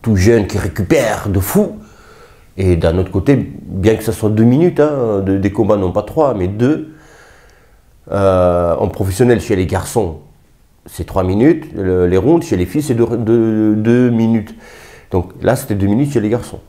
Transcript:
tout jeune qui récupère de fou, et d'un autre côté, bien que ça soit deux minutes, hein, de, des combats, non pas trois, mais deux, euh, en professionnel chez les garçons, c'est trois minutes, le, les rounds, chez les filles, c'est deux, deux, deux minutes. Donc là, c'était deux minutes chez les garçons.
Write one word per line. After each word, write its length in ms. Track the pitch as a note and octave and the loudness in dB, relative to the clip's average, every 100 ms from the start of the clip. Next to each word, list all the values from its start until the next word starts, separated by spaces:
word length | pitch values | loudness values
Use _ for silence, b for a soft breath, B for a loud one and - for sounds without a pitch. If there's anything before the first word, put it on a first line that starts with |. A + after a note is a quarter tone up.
tout 140 | A#2 G2+ | 0 2
jeune 300 | G2 A#2 F#2+ | 4 4 2
qui 120 | G2 | -4
récupère 680 | F#2 - F2+ D#3 A#2 G2 G2+ | -6 -6 0 0 0 -4 -2
de 120 | F#2+ | -2
fou, 360 | F#2 G3 G#3 - B B B B B B B - | 0 0 -2 -6 B B B B B B B -2
et 200 | F#2 E2+ | 0 2
d'un 220 | E2 F2 | 2 0
autre 120 | F#2 | -2
côté, 240 | G2 C#3 C3+ | -2 0 0
bien 600 | - - - F#2+ G2 G#2+ | -2 -12 -12 -2 0 0
que 80 | |
ça 80 | - | -2
soit 160 | G2+ G#2+ | -2 -2
deux 160 | G#2+ | 2
minutes, 360 | A2+ C3 F3 E3 | 4 4 2 2
hein, 400 | D3+ C#3+ A#2 G2+ | 0 0 -2 -2
de, 180 | F#2+ G2 | 0 0
des 140 | G2 | 0
combats, 240 | F#2+ G#2 G#2 | 0 0 2
non 160 | F#2 | 0
pas 100 | F#2+ | -2
trois, 320 | - D#3+ C#3+ | -4 0 0
mais 120 | A2 F#2 | 0 -4
deux, 480 | G#2 B2 D3+ - B B B B B B B B B B _ - | 0 -2 -2 -6 B B B B B B B B B B _ -6
euh, 640 | G2 G2 F#2 F2+ F2 E2+ E2 | 0 2 4 2 2 0 0
en 120 | G#2 | -2
professionnel 520 | - F#2+ F#2 A#2+ A2+ | -2 -6 2 4 4
chez 160 | - G2 | 2 -2
les 100 | F#2 | -2
garçons, 520 | F#2 - B2 F#2 D#2+ - _ _ _ _ _ - | -4 -4 -4 -4 -8 -20 _ _ _ _ _ -20
c'est 180 | - | -12
trois 180 | D#2+ F#2+ | -6 -2
minutes, 440 | F#2 G2 C#3 D#3 - | 0 2 2 2 -4
le, 320 | - F#2+ F2+ F2+ | -6 -2 2 2
les 100 | F#2+ | 2
rounds, 300 | G2 E3+ E3 | 2 0 0
chez 100 | F#2+ | -2
les 100 | F2 | -2
filles, 160 | D#3 | -4
c'est 120 | C#3+ | -2
deux, 120 | A2+ A2+ A#2 | 0 0 0
deux, 580 | A2 A#2 A2+ A2 G#2+ G#2+ | 0 2 2 2 2 2
deux 340 | A2 A#2+ B2 | 2 2 2
minutes. 440 | A2+ A2+ A2+ G2 - B B B B B | 2 2 0 -2 -16 B B B B B
Donc 220 | F#2+ F2 - | -4 -4 -4
là, 140 | - B2+ | -2 -2
c'était 180 | - | -4
deux 120 | G2+ G2 | -2 0
minutes 260 | G#2+ C#3+ | 0 0
chez 80 | C#3 | 0
les 80 | G#2 | -2
garçons. 320 | A#2 - - | -4 -6 -18